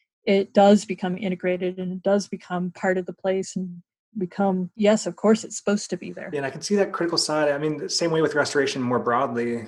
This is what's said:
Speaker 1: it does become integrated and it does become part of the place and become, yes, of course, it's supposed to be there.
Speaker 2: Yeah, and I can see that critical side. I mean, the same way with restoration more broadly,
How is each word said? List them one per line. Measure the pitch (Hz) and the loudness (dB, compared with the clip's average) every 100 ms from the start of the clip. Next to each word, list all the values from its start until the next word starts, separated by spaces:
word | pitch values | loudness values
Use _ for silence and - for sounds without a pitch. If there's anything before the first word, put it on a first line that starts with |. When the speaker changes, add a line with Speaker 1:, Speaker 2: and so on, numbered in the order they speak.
| _ _ | _ _
Speaker 1:
it | - 196 196 | 2 2 4
does | 202 202 208 - | 6 8 8 4
become | 185 185 180 | -6 -4 -4
integrated | 196 180 185 180 185 185 | -4 -4 -2 -2 -2 -4
and | 185 | -6
it | 185 | -4
does | 196 202 190 | 0 0 0
become | 185 - 180 180 | -10 -6 -4 -4
part | - 196 185 | -4 -2 -2
of | |
the | 180 | -2
place | 180 190 190 185 | -6 -2 -2 -4
and | 190 185 175 - _ _ 220 | -8 -8 -12 -18 _ _ -8
become, | 180 - 196 185 180 - | -6 -2 0 0 -2 0
yes, | 208 214 175 | 2 2 0
of | - | -2
course, | 208 220 | 2 2
it's | - - | 0 -8
supposed | - 202 - | -2 -2 -2
to | 180 | -8
be | - | -10
there. | 180 - | -14 -8
Speaker 2:
Yeah, | 147 | -6
and | 135 | -6
I | |
can | 160 | -6
see | - 202 | -2 0
that | 190 | 0
critical | - 170 156 | 0 -2 -2
side. | - 151 147 | 0 0 0
I | 143 | 0
mean, | 156 147 | -2 -4
the | - | -4
same | - 170 | -2 0
way | 160 | 2
with | 151 | 2
restoration | 147 135 143 135 143 | 2 0 2 0 0
more | 123 120 | 0 0
broadly, | 117 120 135 120 120 120 | 0 0 0 -2 -2 -4